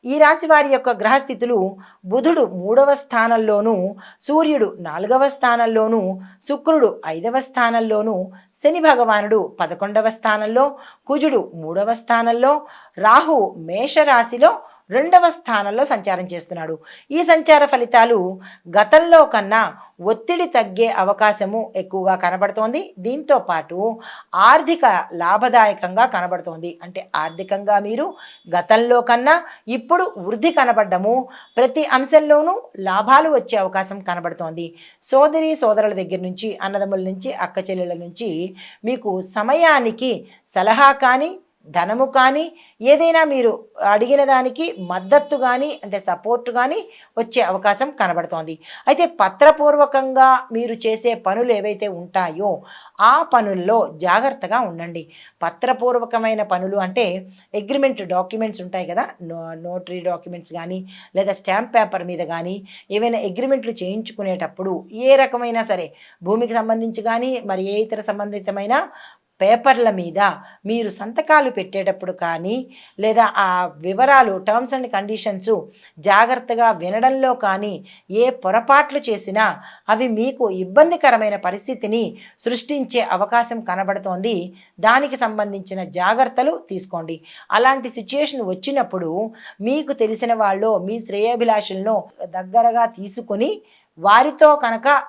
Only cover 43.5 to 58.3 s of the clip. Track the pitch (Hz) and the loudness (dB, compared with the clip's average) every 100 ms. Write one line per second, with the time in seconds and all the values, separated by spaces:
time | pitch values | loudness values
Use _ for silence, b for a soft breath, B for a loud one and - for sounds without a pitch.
43.5 | - - - 196 208 240 277 277 262 254 | 0 -10 -4 2 2 4 2 4 2 2
44.5 | 254 330 - 180 180 190 285 294 285 247 | -4 -6 -6 -8 -8 2 2 4 -2 0
45.5 | 247 294 294 208 196 190 175 214 240 240 | 0 -4 -6 -8 -8 -4 -6 -2 -2 -2
46.5 | 240 254 370 - b b - 226 247 190 | -2 -2 -2 -8 b b -8 -4 0 0
47.5 | 190 202 202 277 285 190 170 165 165 160 | 0 -2 -2 -4 -2 -2 -2 -4 -8 -10
48.5 | 160 B B B 294 339 339 190 190 294 | -14 B B B 2 0 2 0 6 6
49.5 | 311 294 294 285 277 262 262 262 262 254 | 6 2 4 4 2 0 4 6 4 0
50.5 | 226 233 226 226 220 233 226 190 208 247 | -6 -6 -4 -4 -2 -2 -2 -4 -2 0
51.5 | 214 202 202 208 175 180 190 175 160 202 | 0 -2 -6 -6 -8 -6 -4 -4 -4 -4
52.5 | 165 B B B - 214 285 330 247 208 | -4 B B B 2 4 4 4 2 2
53.5 | 190 180 226 170 156 175 190 269 - 180 | -2 0 2 0 -2 0 2 0 -4 -4
54.5 | 233 220 165 170 170 160 b b b 170 | -2 -4 -8 -12 -12 -14 b b b -8
55.5 | - 254 254 247 240 233 233 220 220 202 | -4 -2 0 0 -2 -2 -2 -2 -2 -2
56.5 | 180 190 202 185 190 208 185 185 B B | -2 -2 -4 -4 -2 -2 -4 -10 B B
57.5 | 208 202 277 269 247 185 180 185 | -10 -4 -2 0 -2 -4 -4 -2